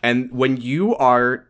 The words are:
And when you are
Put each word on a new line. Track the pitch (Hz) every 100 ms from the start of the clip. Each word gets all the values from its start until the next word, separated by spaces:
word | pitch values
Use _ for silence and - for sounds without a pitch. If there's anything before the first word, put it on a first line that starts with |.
And | 120 123 127
when | 127 131 127
you | 120 147 208 233
are | 127 123 123 127